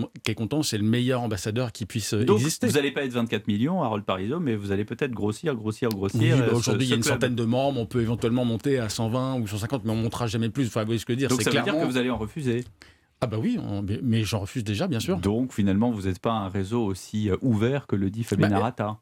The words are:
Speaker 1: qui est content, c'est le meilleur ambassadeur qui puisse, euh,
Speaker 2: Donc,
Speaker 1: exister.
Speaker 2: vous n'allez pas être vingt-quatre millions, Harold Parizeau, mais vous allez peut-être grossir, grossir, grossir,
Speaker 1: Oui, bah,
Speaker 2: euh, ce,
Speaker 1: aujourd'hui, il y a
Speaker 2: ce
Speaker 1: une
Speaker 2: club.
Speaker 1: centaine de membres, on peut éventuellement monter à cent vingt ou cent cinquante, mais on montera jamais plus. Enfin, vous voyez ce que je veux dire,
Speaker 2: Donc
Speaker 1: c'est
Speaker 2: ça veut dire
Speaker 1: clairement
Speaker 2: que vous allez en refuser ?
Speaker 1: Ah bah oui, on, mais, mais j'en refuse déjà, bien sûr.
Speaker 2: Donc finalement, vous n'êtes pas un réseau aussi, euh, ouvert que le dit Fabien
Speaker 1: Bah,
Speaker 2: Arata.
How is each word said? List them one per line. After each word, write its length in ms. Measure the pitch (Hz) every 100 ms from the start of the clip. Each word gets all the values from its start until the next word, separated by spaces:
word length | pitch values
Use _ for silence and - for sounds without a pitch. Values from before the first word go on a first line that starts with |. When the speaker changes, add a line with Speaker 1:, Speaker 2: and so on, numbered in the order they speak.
| 120 -
Speaker 1:
qui 80 | -
est 40 | 107
content, 280 | 107 151
c'est 140 | 143 107
le 60 |
meilleur 380 | 107 120 123 127
ambassadeur 500 | 120 107 110 113 120
qui 140 | - 107
puisse, 280 | 117 -
euh, 120 | 107 127
Speaker 2:
Donc, 140 | 208
Speaker 1:
exister. 280 | 147 - -
Speaker 2:
vous 60 |
n'allez 180 | 143 143
pas 120 | 143 135
être 80 |
vingt-quatre 340 | 120 113 110 107
millions, 340 | 104 139 185
Harold 200 | 127 107
Parizeau, 360 | 101 95 101 160
mais 160 | 151 107
vous 160 | 101
allez 120 | 98
peut-être 280 | 107 120 143
grossir, 440 | 107 104 104 165 120
grossir, 340 | 110 110 120
grossir, 300 | 101 98 113
Speaker 1:
Oui, 100 | 120
bah, 40 | 131 117
Speaker 2:
euh, 40 |
ce, 60 | 117
Speaker 1:
aujourd'hui, 320 | 113 107 131
il 20 |
y 40 |
a 20 | 117
Speaker 2:
ce 20 |
Speaker 1:
une 60 |
Speaker 2:
club. 100 | 127
Speaker 1:
centaine 220 | 131 127 120
de 100 | 113
membres, 340 | 123 139 127
on 60 | 110
peut 160 | 123
éventuellement 420 | 113 117 120 123
monter 360 | 120 113 143 135
à 100 | 110
cent 180 | - 110
vingt 320 | 127 131 131
ou 80 | 107
cent 100 | 104
cinquante, 240 | 110 135 110
mais 60 |
on 40 | 113
montera 320 | 113 - 120
jamais 220 | 117 113
plus. 180 | 120 120
Enfin, 140 | 113
vous 60 | 107
voyez 120 | 113
ce 60 | -
que 80 |
je 20 | 123
veux 40 |
dire, 100 | 131
Speaker 2:
Donc 100 | 127
Speaker 1:
c'est 60 | 113
Speaker 2:
ça 40 |
veut 40 | 135
dire 80 |
Speaker 1:
clairement 200 | 127 151 147
Speaker 2:
que 40 |
vous 60 | 127
allez 120 | 123
en 80 | 113
refuser ? 480 | 107 165 131 120 120 - - _ _ _
Speaker 1:
Ah 40 | 110
bah 100 | 107
oui, 200 | 180 233
on, 220 | 113 101
mais, 160 | 101 110
mais 220 | 127 113
j'en 160 | 101 107
refuse 240 | 101 135
déjà, 240 | 107 104 185
bien 120 | 117
sûr. 180 | - 92
Speaker 2:
Donc 340 | 98 110 127
finalement, 380 | - 101 95 120
vous 160 | 110 95
n'êtes 100 | 90
pas 120 | 113
un 180 | 113 95
réseau 340 | 95 95 120
aussi, 460 | 104 92 - 107 104
euh, 80 | 92
ouvert 440 | 131 107 117 139 -
que 100 | 101
le 140 | 95
dit 140 | 110
Fabien 260 | 113 101 104
Speaker 1:
Bah, 80 | 98
Speaker 2:
Arata. 400 | 117 - 107 110